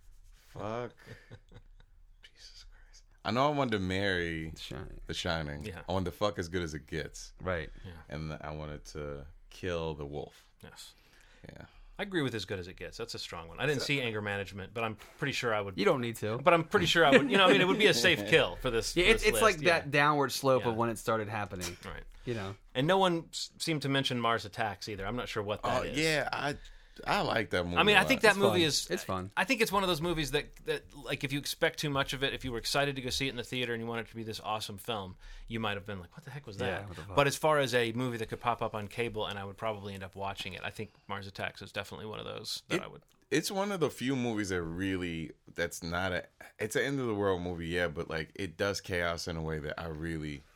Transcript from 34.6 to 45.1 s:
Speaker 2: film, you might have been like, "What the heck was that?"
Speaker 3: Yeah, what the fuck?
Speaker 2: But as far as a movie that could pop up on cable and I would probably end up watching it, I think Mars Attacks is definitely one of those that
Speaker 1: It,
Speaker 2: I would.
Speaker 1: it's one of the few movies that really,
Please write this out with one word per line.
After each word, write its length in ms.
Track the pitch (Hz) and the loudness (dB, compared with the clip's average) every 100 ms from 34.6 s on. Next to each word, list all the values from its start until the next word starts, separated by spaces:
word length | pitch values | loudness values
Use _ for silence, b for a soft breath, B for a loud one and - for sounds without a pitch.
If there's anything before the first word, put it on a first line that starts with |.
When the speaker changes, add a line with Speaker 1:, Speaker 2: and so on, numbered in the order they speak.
| - 98 | -4 -8
Speaker 2:
film, 360 | - 110 95 92 B B - | -6 -6 -6 -12 B B -8
you 120 | 113 | -4
might 160 | 110 101 | -2 -4
have 100 | 95 | -6
been 140 | 98 | -10
like, 100 | 87 - | -12 -16
"What 80 | - | -14
the 60 | |
heck 160 | 135 131 | -14 -12
was 100 | 98 | -6
that?" 80 | 117 | -4
Speaker 3:
Yeah, 220 | 92 101 | -4 -6
what 80 | 80 | -12
the 80 | |
fuck? 120 | 85 101 | -2 2
Speaker 2:
But 120 | 139 | 2
as 80 | 131 | 4
far 220 | 156 151 | 4 4
as 160 | 131 120 | 4 2
a 160 | 117 | 2
movie 260 | 113 127 117 | 0 -2 -2
that 100 | 110 | -6
could 100 | - | -2
pop 240 | 120 113 | -2 0
up 100 | 110 | -2
on 140 | 110 101 | -4 -6
cable 400 | - 117 107 95 | -4 -4 -2 -4
and 100 | 101 | -4
I 60 | 98 | -8
would 120 | 95 | -6
probably 360 | 113 104 101 | -6 -4 -8
end 100 | 98 | -10
up 120 | 95 95 | -10 -6
watching 380 | 98 98 98 | -6 -6 -8
it, 80 | 92 | -8
I 80 | 98 | -8
think 220 | - 104 - - | -8 -10 -12 -8
Mars 200 | 98 98 | -8 -8
Attacks 340 | 95 95 - | -6 -8 -8
is 100 | 98 | -10
definitely 360 | - 98 104 110 | -10 -8 -10 -10
one 120 | 107 | -10
of 60 | 113 | -8
those 380 | 107 - - - | -8 -8 -10 -4
that 80 | - | -6
Speaker 1:
It, 40 | |
Speaker 2:
I 60 | - | -6
would. 160 | - - _ _ | -12 -20 _ _
Speaker 1:
it's 220 | 143 - | -2 0
one 200 | 196 202 | -2 -2
of 80 | 196 | 0
the 100 | 147 | 0
few 240 | - 123 135 | 0 -2 0
movies 340 | 120 107 101 | 0 0 0
that 140 | 92 | -2
really, 720 | 82 82 95 95 90 | -2 -2 -2 0 -2